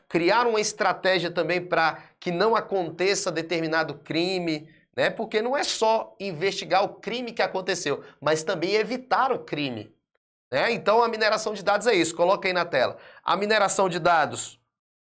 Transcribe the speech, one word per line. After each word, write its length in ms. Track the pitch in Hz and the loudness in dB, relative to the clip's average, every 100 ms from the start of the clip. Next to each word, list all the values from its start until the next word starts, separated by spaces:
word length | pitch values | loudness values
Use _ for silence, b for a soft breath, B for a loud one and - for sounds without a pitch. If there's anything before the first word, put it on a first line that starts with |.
| _ | _
criar 380 | 170 170 226 240 | 0 2 2 2
uma 160 | 214 | 0
estratégia 680 | 208 - 196 180 190 185 170 | -2 0 -2 0 2 2 0
também 280 | 170 160 180 | -2 0 -2
pra 440 | 175 165 160 151 B B | 0 0 0 -2 B B
que 120 | 180 | -6
não 240 | 170 214 220 | 0 2 2
aconteça 760 | - 196 165 165 190 196 185 | 0 -4 -4 -2 0 0 -2
determinado 640 | 160 165 170 160 160 151 143 | -4 -4 -2 0 -2 -2 -6
crime, 760 | - 156 180 190 170 151 151 B B 120 | -6 -2 0 -2 -2 -4 -8 B B -2
né? 140 | 160 | -2
Porque 320 | - 214 214 | -2 -4 -2
não 160 | 240 285 | -2 -2
é 60 | |
só 520 | - - 220 220 - - | -2 0 2 0 -2 -10
investigar 640 | 196 151 190 185 165 185 | -8 -4 -4 -4 0 0
o 120 | 202 - | 0 -4
crime 360 | 202 233 240 | -8 -8 -8
que 100 | 226 | -2
aconteceu, 640 | 190 190 185 180 147 135 B B | -2 -2 -2 -2 -2 -4 B B
mas 220 | 143 156 | -2 0
também 320 | 160 175 180 214 | 0 -4 0 0
evitar 560 | 208 254 - 196 262 | 0 -6 -2 0 2
o 80 | 240 | -2
crime, 520 | - 147 143 113 107 _ _ _ _ _ _ | -4 -6 -4 -6 -12 _ _ _ _ _ _
né? 200 | 131 214 | 0 0
Então, 320 | 208 185 226 | 0 2 4
a 40 | 226 | 4
mineração 460 | 214 214 220 214 | 2 0 2 -2
de 100 | - | -4
dados 220 | 180 202 220 | 0 2 4
é 80 | |
isso. 220 | 196 160 - | 2 2 2
Coloca 320 | 175 196 185 | 2 2 0
aí 60 | |
na 120 | 180 165 | 0 0
tela. 320 | 135 110 - B B | 2 0 -2 B B
A 120 | - 175 | -2 0
mineração 520 | 208 220 196 - 190 | 2 2 4 2 2
de 120 | 170 | 2
dados 600 | 170 165 139 117 - - _ _ _ _ | 4 4 2 -2 -10 -14 _ _ _ _